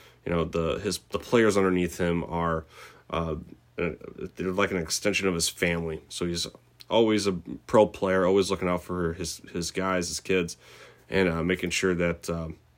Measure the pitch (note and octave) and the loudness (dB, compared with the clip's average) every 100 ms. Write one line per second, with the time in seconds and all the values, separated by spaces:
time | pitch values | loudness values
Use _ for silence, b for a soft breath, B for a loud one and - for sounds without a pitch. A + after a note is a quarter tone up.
0 | B B - E2+ E2 E2+ D#2+ - G2 F#2 | B B -4 -2 -2 -2 -2 -2 -4 -6
1 | - - - B2 A2 G2 F#2+ F2+ F2 - | -6 -8 2 4 6 4 2 2 0 0
2 | F2 E2+ - E2+ E2 D#2+ - B B B | 0 0 -2 -2 -2 -2 -6 B B B
3 | - D#2+ E2 D#2 - - _ - E2+ - | -8 -4 -4 -6 -10 -20 _ -4 -4 -4
4 | - - - - F2+ F#2 G2 F#2 D#2+ - | -14 -12 -12 -6 -4 0 0 0 -2 -2
5 | G#2 F#2 F#2+ E2+ E2 - F2 E2+ E2 D#2 | 0 0 0 0 -2 0 0 0 -4 -8
6 | - - F2 E2+ - - _ _ - A2 | -10 -6 -4 -4 -6 -10 _ _ 0 4
7 | A2+ G#2+ G2 F2 - C2 - A#2 G#2+ - | 4 4 0 -2 -8 -14 4 6 6 4
8 | F#2+ F#2+ F#2 G2 F#2+ F#2 F#2 F2+ - F2+ | 0 2 4 4 4 0 0 -2 -4 -2
9 | E2+ E2+ D#2+ - - F2 E2+ - F#2+ F#2 | -2 -2 -8 -8 -8 -6 -4 -4 0 0
10 | F2 - - F#2 E2+ - B B B B | -2 -8 0 0 0 -8 B B B B
11 | - F#2+ F2+ D#2+ E2 F2+ F2+ - F#2+ F2 | -4 2 2 2 0 -2 -2 0 0 2
12 | F2 E2 - E2 D#2+ - _ | 0 -2 -4 -6 -6 -12 _